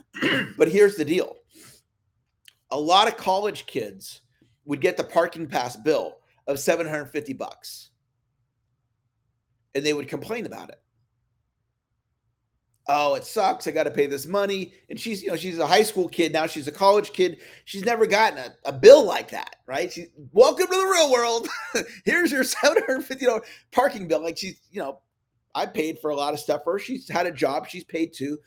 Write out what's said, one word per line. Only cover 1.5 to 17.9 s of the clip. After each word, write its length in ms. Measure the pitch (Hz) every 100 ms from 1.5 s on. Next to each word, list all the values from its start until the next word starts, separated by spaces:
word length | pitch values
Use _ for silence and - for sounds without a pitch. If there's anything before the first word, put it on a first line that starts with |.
| - - _ _ _ _ _ _ _ _ _ -
A 80 | 139
lot 280 | 156 185 226
of 100 | 220
college 480 | 196 190 208 151 -
kids 560 | 131 104 95 - - _ _ _ _ 147
would 160 | 139
get 160 | 180 -
the 60 |
parking 440 | - 170 170 165 151
pass 280 | 147 123 107
bill 420 | 135 135 82 - _ _ -
of 120 | 143
seven 280 | - 170 160
hundred 240 | 151 135
fifty 220 | 147 147
bucks, 580 | - - - - - - _ _ _ _ _ _ _ _ _ _ _ _ _ _ _ _ _ _ 139
and 100 | 147
they 80 |
would 160 | 147 131
complain 360 | 139 139 233 175
about 240 | - -
it. 120 | - _ _ _ _ _ _ _ _ _ _ _ _ _ _ _ _ _ _ _ _ -
"Oh, 280 | 147 147 135
it 100 | -
sucks. 400 | 220 190 - 160
I 60 |
gotta 200 | 156 147
pay 160 | 147 139
this 180 | 139 139
money." 480 | 202 202 196 175 _ -
And 100 | -
she's, 240 | 226 196
you 60 | 180
know, 60 | 165
she's 220 | 185 165
a 100 | 147
high 160 | 196
school 240 | 220 196 165
kid. 240 | - 160
Now 140 | 156 160
she's 220 | 160 143
a 40 |
college 400 | - 196 208 202
kid. 260 | - 180 160 - - -
She's 180 | 196
never 220 | 226